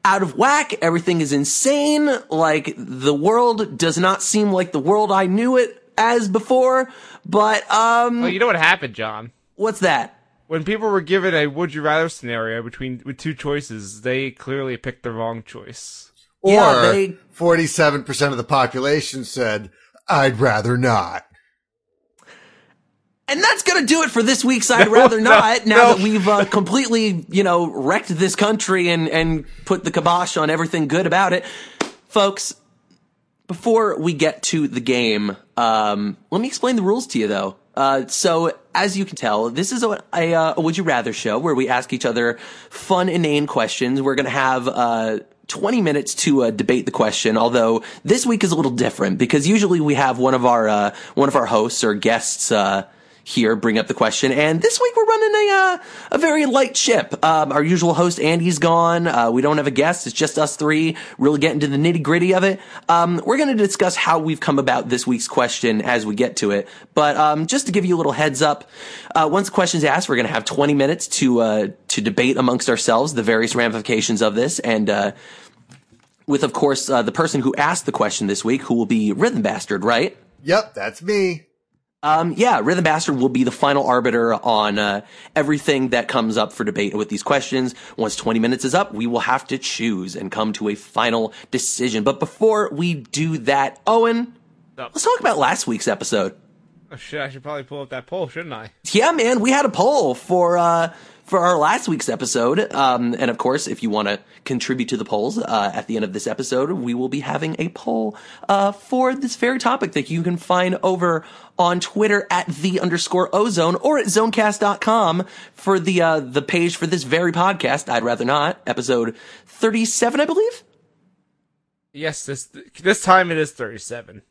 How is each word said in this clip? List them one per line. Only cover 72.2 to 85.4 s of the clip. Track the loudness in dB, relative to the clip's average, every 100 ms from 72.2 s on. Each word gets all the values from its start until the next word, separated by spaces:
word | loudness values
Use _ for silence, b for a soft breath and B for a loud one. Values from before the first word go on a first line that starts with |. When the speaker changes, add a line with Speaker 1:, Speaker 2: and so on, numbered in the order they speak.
| 0 2
Speaker 1:
amongst | 0 0 0
ourselves | 0 2 2 2
the | -2
various | 0 0 0
ramifications | 0 0 -2 -2 -2 0 0
of | 0
this. | 0 -2 -2
And, | -2 0 0
uh, | 0 -2 -6 B B B B _ -20 _ _ _ _ -2
with, | 0
of | 0
course, | 0 0 0 0
uh, | 0
the | 0
person | 0 0 0
who | -2 0
asked | 0 0 -4
the |
question | -2 -2 -2 -4
this | -2
week, | -2 -2
who | 0
will | -2 2
be | 0 0
Rhythm | 0 0 0
Bastard, | -2 -4 -6 -4
right? | 0 0 0 -6 _ _
Speaker 3:
Yep, | -2 -2 -2
that's | -10 -10 -8
me. | -4 0 -2 -4 _ _ _ _ _ _
Speaker 1:
Um, | 0 0 0 0
yeah, | 2 2
Rhythm | 2 0 0
Bastard | 0 0 0
will | 0
be | 2
the | 0
final | 2 2 2 2
arbiter | 2 2 0 0
on, | 0 0 0 0 0
uh, | -2 -4 B B B
everything | -2